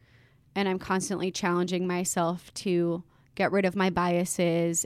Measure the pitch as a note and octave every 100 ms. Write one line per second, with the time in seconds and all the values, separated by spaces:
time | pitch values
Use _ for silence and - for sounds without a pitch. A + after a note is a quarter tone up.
0 | _ - - _ _ G3 G3 F#3 - F#3+
1 | F#3 F3+ F#3 - G3 F3 F3+ F3+ F3+ F3
2 | F#3 F3+ E3 F3 - - G3 F3 E3+ E3+
3 | - _ _ - F#3+ G3 F#3 G3 F#3 F3
4 | F3+ F3 F3+ - E3+ E3 E3+ E3+